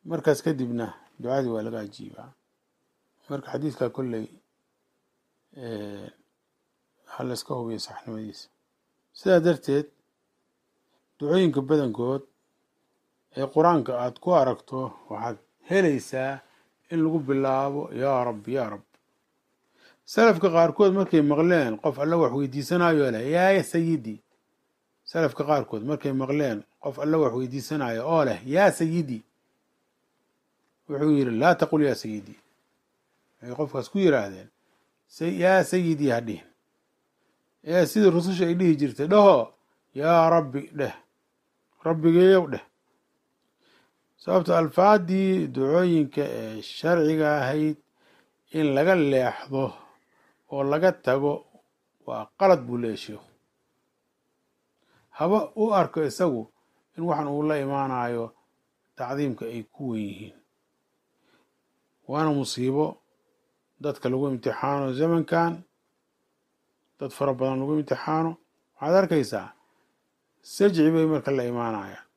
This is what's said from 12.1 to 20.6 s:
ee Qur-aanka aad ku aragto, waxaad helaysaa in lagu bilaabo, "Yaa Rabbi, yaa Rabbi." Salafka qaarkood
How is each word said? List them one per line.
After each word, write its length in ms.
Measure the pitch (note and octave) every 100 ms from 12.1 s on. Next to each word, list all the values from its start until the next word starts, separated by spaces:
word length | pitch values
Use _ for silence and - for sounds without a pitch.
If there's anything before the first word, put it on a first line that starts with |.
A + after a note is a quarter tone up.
| C3+ - _ _ _ _ _ _ _ _ _ _ -
ee 100 | C3+
Qur-aanka 460 | D3+ E3 E3 A#2+ B2
aad 160 | B2 A#2+
ku 140 | F3+
aragto, 580 | F3 B2+ A#2 _ C3 C3 - -
waxaad 260 | G#2 A#2 G#2+ _ _ -
helaysaa 720 | F#3 F3+ C3 - C3 C3 C3+ _ _ _ _ _
in 140 | E3+
lagu 140 | D#3+ D#3+
bilaabo, 720 | C3+ C3+ C3+ C3 C#3 C#3+ -
"Yaa 320 | A#2 C#3 C3
Rabbi, 280 | A#2+ G#2+ G#2+
yaa 160 | C3 A2+
Rabbi." 180 | G2+ _ _ _ _ _ _ _ _ _ _ _ _
Salafka 440 | - - A3+ F3 G3
qaarkood 420 | E3